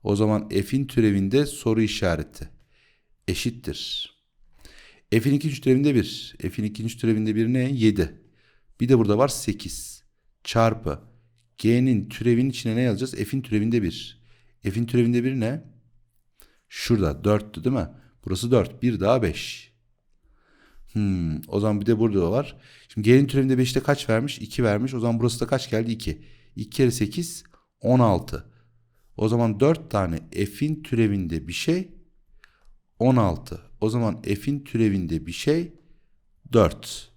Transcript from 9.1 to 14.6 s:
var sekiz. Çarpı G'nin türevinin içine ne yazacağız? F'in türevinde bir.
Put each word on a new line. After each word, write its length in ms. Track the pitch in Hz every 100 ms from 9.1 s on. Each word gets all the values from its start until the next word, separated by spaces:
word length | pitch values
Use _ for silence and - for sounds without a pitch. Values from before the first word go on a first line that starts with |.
| 104
var 100 | 135
sekiz. 760 | - - - - - - - _ _ _ _
Çarpı 560 | - 117 113 110 82 69 - _ _ _ _ _
G'nin 500 | 107 120 131 113 -
türevinin 420 | - 117 117 135
içine 260 | 127 117 110
ne 40 |
yazacağız? 340 | 127 101 131
F'in 280 | - - 135
türevinde 400 | 127 107 110 117
bir. 400 | 92 - - - _ _ _ _